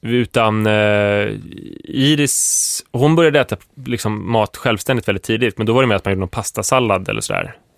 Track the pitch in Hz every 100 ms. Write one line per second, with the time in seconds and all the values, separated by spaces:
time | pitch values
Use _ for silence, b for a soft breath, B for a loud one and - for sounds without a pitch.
0 | - 123 113 - 110 107 110 107 107 104
1 | 101 104 104 104 - - - - - 131
2 | 139 147 147 - - - - - - 120
3 | 143 165 165 147 127 - _ - 127 120
4 | 107 107 95 117 104 - 127 107 - 127
5 | - 98 - 113 120 - 110 120 131 101
6 | 98 95 95 - 101 - 107 131 117 95
7 | 92 110 - 50 50 - _